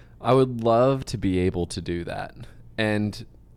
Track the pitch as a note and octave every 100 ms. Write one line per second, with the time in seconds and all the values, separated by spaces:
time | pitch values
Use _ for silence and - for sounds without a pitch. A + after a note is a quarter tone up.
0 | - - A#2 C3 B2+ A#2 A2+ A2+ C3 C3+
1 | C3 A2 G2 F#2 F#2 F2+ E2+ - E2 E2+
2 | E2 - - - - - - - G#2+ G#2
3 | G#2 - - - -